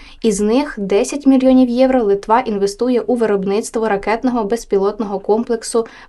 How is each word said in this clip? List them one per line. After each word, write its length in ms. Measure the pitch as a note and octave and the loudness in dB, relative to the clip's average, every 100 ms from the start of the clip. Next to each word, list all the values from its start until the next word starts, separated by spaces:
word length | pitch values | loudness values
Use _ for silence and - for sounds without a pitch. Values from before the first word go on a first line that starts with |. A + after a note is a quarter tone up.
| - - | -20 -4
Із 200 | A3+ G3 | -2 0
них 340 | G#3 B3 D4 G#3+ | 0 0 -2 -6
десять 500 | G3 G#3 C4 C#4+ C4+ | -2 0 0 -2 2
мільйонів 420 | C4 C4 B3+ B3 | 4 6 4 4
євро 340 | A#3+ C4 B3+ | 2 2 2
Литва 360 | G#3 G3 G#3+ A#3 | 2 0 2 0
інвестує 600 | A#3+ G3+ G3 G3+ B3 A#3+ | 0 -2 -2 -2 -2 0
у 140 | - B3 | 0 0
виробництво 760 | G#3+ G3+ F#3+ G#3 A3+ A3+ A3 | 0 0 -2 -4 -4 -4 -2
ракетного 540 | G3 G#3 A#3 B3+ A#3+ | -2 -2 -2 -2 -2
безпілотного 760 | G3+ A#3 - G3 G3 G#3 G3+ F#3+ | -2 -4 -2 0 0 -4 -6 -6
комплексу 680 | G3+ A3 A#3 A3+ - A3+ A3+ - | -2 -2 -2 -4 -4 -4 -4 -10